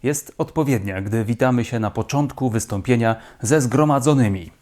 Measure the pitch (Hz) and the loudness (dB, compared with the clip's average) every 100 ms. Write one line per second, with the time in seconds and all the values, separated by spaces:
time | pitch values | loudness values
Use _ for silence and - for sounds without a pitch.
0 | 127 147 - - 117 - 143 123 101 95 | -2 -4 -8 -8 -6 -2 0 0 -2 -6
1 | 101 113 110 113 127 123 113 117 107 - | -4 -2 -2 0 2 2 -2 -2 -4 -4
2 | 110 139 143 - 127 110 - 101 95 120 | -4 -2 -2 -2 -2 -2 -4 -6 0 2
3 | 113 113 - - 110 151 127 127 151 139 | 2 -2 -8 -10 0 2 2 2 4 2
4 | 131 143 110 95 82 _ | 4 4 2 0 -8 _